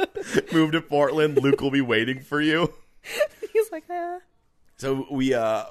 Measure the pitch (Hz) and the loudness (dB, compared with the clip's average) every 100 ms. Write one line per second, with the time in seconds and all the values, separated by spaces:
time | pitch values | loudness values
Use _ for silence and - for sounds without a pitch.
0 | 381 - - - - 165 160 160 156 143 | -4 -6 -4 -4 0 2 2 0 -2 0
1 | 143 151 151 135 135 139 139 139 127 110 | 2 2 2 2 2 2 2 0 2 2
2 | 117 131 131 147 151 165 170 - - _ | 2 -4 -4 -2 2 2 0 -4 -20 _
3 | - - 587 - 415 440 427 320 - 349 | -10 -4 -4 -4 -4 -2 -2 -4 -10 -8
4 | 349 359 _ _ _ _ _ - 135 135 | -8 -10 _ _ _ _ _ -10 -4 -4
5 | 135 139 131 123 113 110 110 | -4 -2 0 2 0 -2 -4